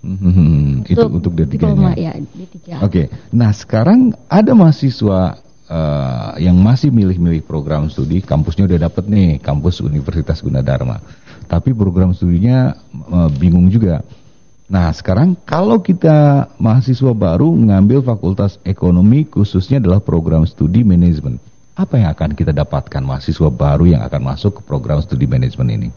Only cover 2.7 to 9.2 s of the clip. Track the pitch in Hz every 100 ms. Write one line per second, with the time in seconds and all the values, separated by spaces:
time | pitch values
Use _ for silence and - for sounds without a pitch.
2.7 | 170 101 92 71 - - 117 113 104 -
3.7 | 113 131 240 254 - - 185 220 247 165
4.7 | 147 139 - 107 95 90 - - _ _
5.7 | 80 78 73 65 60 52 - 87 90 107
6.7 | 127 147 120 98 90 85 80 - 80 73
7.7 | 76 76 - 69 87 - 73 76 82 98
8.7 | 87 82 - 95 104